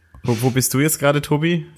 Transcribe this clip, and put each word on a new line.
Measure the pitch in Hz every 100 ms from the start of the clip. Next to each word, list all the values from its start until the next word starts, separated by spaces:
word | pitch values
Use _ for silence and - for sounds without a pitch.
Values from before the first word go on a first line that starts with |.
| _ -
wo, | - 110
wo | 131
bist | 127 123
du | 131
jetzt | 151 -
gerade, | 143 143
Tobi? | 143 147 165 175 151